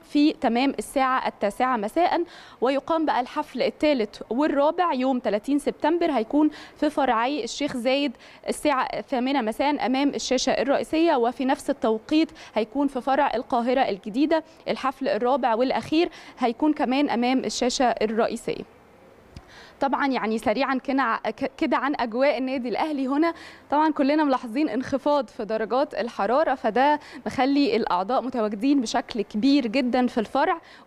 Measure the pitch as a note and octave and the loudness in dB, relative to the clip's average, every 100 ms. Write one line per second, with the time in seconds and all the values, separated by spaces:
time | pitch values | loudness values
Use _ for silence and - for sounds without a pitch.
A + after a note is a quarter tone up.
0 | - D4 D4 - B3+ A#3 C#4 - - C#4 | -4 2 2 2 0 2 0 -2 -4 -2
1 | C4 C4 - - G3+ - B3+ A#3+ G#3 - | 0 0 -2 -4 -4 0 0 0 -2 0
2 | F4+ E4+ E4+ - - - B3 C#4 - E4 | 2 0 -4 -8 -18 -2 0 0 0 0
3 | D4 A3+ B3 D4+ D4 B3+ F#3 - D4+ C#4 | 0 0 -2 -6 -6 -2 -2 0 2 2
4 | G#3 - - A#3 D#4 C#4+ C#4+ E4+ F4 C4+ | 0 -6 -6 0 0 2 2 2 0 0
5 | C4 B3 A3+ G3+ A#3 C#4+ B3+ - D4+ E4+ | 0 0 0 -2 0 -2 -2 -2 0 2
6 | E4+ C4 A3 D4 D4+ - - - D4+ D4+ | 0 0 0 2 2 0 -16 -4 -2 0
7 | C4 A3+ B3 D4 A#3 - C#4+ B3+ A#3+ C#4 | 2 2 0 -2 -6 -4 -4 -2 0 0
8 | C#4+ - - - - - D4 C4 - - | 0 -6 -20 -14 -8 -2 0 0 -2 -6
9 | - C4 B3+ C#4 G#3+ A3 C#4 D4 - B3+ | -4 -2 0 0 0 0 0 0 0 2
10 | C#4+ A3 - C4 - - B3 C4 A#3 D#4+ | 0 -2 -2 0 0 0 2 0 0 2
11 | E4+ C#4 A#3 C4 C4 C#4+ - - A3+ A3 | 2 2 0 0 -2 -2 -2 -2 0 -2
12 | - D#4 D#4+ - - A3 A3 C#4 C#4+ B3+ | 0 2 2 -4 -8 -4 -4 -2 -2 -2
13 | B3 C#4 C#4+ A#3 - B3 A#3 B3+ B3+ G3 | 0 2 2 -2 -2 -2 2 2 0 -2
14 | G#3+ G#3 D4+ D#4+ D#4 - - A3 C4 - | -4 0 2 2 -2 -14 -6 -4 -4 -4
15 | C4+ A#3 A#3+ C#4 B3 A3 C4 A3+ - D#4 | -2 0 0 2 2 2 0 0 0 0
16 | E4+ - - - A#3+ A#3 D4+ D4+ B3 C4 | 0 -4 -18 -4 -4 0 0 0 0 0
17 | D4 A#3+ A#3+ C4 G#3+ - B3 - B3 - | 0 0 2 0 -2 -2 -2 2 0 2
18 | G#3+ A3+ A3 A#3 - - - - - - | 0 0 0 -2 -6 -8 -10 -18 -20 -20
19 | - - - - - - - - C#4 C#4 | -20 -20 -20 -20 -20 -20 -18 -6 -4 0
20 | C#4+ A#3+ G#3 A3+ B3 G#3+ C4 C4 - C4+ | 0 0 -2 -2 0 0 0 -2 -2 0
21 | A#3+ G#3+ G#3+ - C4+ - D#4 B3+ C4 D4 | 0 0 -4 -6 -8 -2 0 0 0 -2
22 | A#3+ A#3 C#4 B3 C4 C4+ A#3+ G3 D#4 C#4+ | -4 0 2 2 -2 -4 -4 -2 -2 -2
23 | B3+ C#4+ E4+ E4 - - - C#4+ D#4 D4+ | -2 0 0 -2 -14 -16 -2 2 2 2
24 | C4+ D#4 D4 B3+ B3 A3+ D#4 - B3+ C4+ | 2 2 2 0 -2 -4 -2 -2 -4 -2
25 | D4 D4 A3+ - G#3 A3 G#3+ B3 D4 - | 0 0 -2 -8 -6 -4 0 0 0 -2
26 | A#3 - G3+ C4 D#4 C4 A#3 G#3 C#4 D4 | -6 -2 2 2 2 0 0 2 4 2
27 | - C4+ G#3+ - C4+ C#4+ C#4+ A3 - F3 | -4 -12 -8 -2 2 2 2 2 0 -2
28 | G3 B3+ A#3+ B3 G#3+ G#3 C4+ C#4+ A3+ - | 0 -2 -2 -2 -2 0 2 2 2 -4
29 | - A3+ G3+ G#3 C4 C#4+ A#3+ C4 B3 B3+ | -4 -6 -4 0 4 4 2 0 0 2
30 | B3 A#3 G#3 C4 E4 E4+ - - | 0 0 -2 0 0 -2 -6 -18